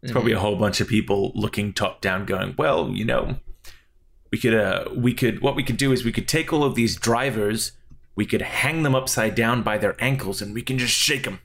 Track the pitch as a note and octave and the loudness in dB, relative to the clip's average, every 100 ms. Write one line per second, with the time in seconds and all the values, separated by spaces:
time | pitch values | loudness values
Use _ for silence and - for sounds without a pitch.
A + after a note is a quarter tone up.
0 | C3+ B2 A#2 G#2+ G#2 G2 G#2 F#2+ F#2+ G#2+ | -2 0 2 2 2 2 2 2 2 2
1 | - G2+ F#2+ - G#2 - G#2 - F#2+ - | 2 0 0 -2 -2 -2 -4 -2 -4 -2
2 | G2 F#2 G2 F#2+ F#2+ - D3+ - - G2 | -2 -2 -2 -4 -4 -2 0 2 0 -2
3 | - - - - - - - - _ _ | 0 0 0 -6 -8 -16 -16 -20 _ _
4 | _ _ _ A2+ A#2+ A2 G2+ F#2 - - | _ _ _ 0 2 4 2 0 -4 0
5 | B2 A#2+ B2 G#2 C3+ C3+ B2 A#2 C3+ B2+ | 0 2 0 0 -2 -2 -2 0 2 2
6 | A#2 A2+ - D#3+ D#3+ D#3 C#3+ A2 A#2 F#2 | 0 -2 0 -2 0 2 2 2 0 0
7 | - A#2 C#3 A2 G#2 A2+ - - - - | 0 2 0 0 0 0 -4 -8 -20 -20
8 | - - G#2 A2 - - C3+ D#3+ D3+ C3 | -14 -4 0 0 -2 -2 -2 2 2 2
9 | C3 - A2 G2 A2+ A#2+ G#2+ G#2+ G2+ - | 2 0 0 2 2 2 0 0 0 0
10 | B2 C3+ F#2+ G2 G2+ G#2+ A#2 C3 A#2+ - | -2 0 -2 -6 -6 -8 -4 -2 0 0
11 | - C#3+ C3+ F#2+ | 2 0 -4 -10